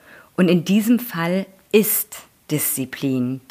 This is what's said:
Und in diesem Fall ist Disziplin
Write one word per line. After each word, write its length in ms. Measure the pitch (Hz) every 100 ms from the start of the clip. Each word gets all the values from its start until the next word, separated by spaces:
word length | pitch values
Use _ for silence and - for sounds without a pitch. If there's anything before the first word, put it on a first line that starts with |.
| - - - -
Und 140 | 185
in 160 | 180 175
diesem 340 | 208 214 233
Fall 460 | - 170 170 190 190 - _
ist 520 | 214 196 - - - - _ -
Disziplin 880 | 147 - - 127 - 139 131 123 131 -